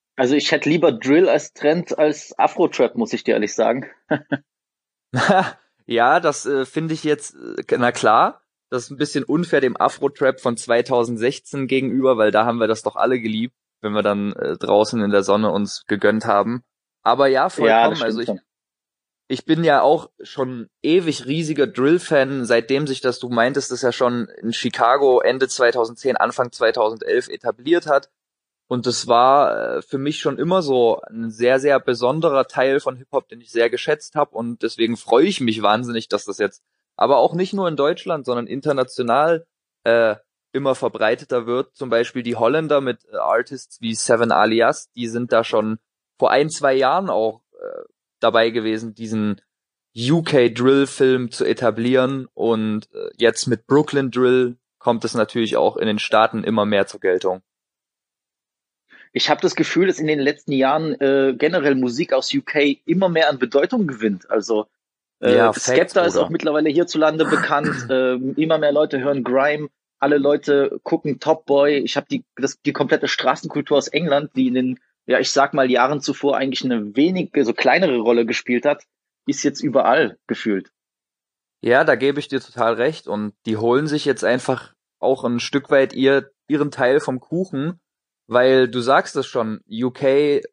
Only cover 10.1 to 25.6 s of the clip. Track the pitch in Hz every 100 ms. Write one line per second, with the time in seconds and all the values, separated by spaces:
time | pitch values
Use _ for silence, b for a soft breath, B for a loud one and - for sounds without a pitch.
10.1 | - 135 131 127 117 - 117 120 123 117
11.1 | 117 120 143 - 143 131 135 131 120 131
12.1 | 120 107 104 117 117 107 110 107 - 120
13.1 | 127 110 110 120 _ _ _ 110 104 104
14.1 | 101 101 - - 76 - 101 110 120 101
15.1 | 101 95 101 107 90 101 - - 104 104
16.1 | 107 113 101 101 120 - _ _ _ -
17.1 | 123 139 131 170 - 117 110 117 165 113
18.1 | 110 120 95 _ _ _ _ _ _ _
19.1 | _ - 131 - 165 165 143 131 160 -
20.1 | - - - 131 123 113 _ 135 175 165
21.1 | 143 120 156 156 151 127 95 135 170 -
22.1 | 151 135 139 117 117 117 135 147 131 131
23.1 | 117 123 120 117 139 - 123 127 117 123
24.1 | 120 110 - 110 117 123 - 117 139 139
25.1 | 123 - 127 131 -